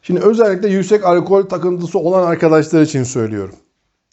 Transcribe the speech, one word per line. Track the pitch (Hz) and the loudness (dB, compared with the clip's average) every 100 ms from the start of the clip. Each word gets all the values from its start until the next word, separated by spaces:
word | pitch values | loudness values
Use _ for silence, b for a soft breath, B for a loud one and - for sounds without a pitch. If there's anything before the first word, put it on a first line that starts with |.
Şimdi | - 175 | -2 2
özellikle | 208 226 220 185 208 | 2 4 2 2 -2
yüksek | 190 190 214 | -2 0 0
alkol | 185 175 165 196 | 2 0 2 0
takıntısı | 196 175 180 180 170 196 | 0 -4 -4 -4 -6 -4
olan | 165 185 175 | 0 0 0
arkadaşlar | 165 165 156 151 165 | 0 2 2 2 0
için | 151 135 | 2 0
söylüyorum. | 123 127 110 107 95 - _ _ _ _ _ | -4 -4 -4 -6 -10 -16 _ _ _ _ _